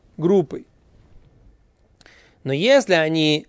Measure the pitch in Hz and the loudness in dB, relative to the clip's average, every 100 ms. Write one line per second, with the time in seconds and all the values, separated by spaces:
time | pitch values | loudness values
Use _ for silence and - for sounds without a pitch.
0 | _ - 160 196 151 - - _ _ _ | _ -6 0 0 0 -8 -18 _ _ _
1 | _ - - _ - _ _ _ _ _ | _ -20 -20 _ -20 _ _ _ _ _
2 | _ _ _ _ 135 139 220 277 214 170 | _ _ _ _ -8 -2 2 2 2 0
3 | 156 160 156 151 | 0 0 0 -2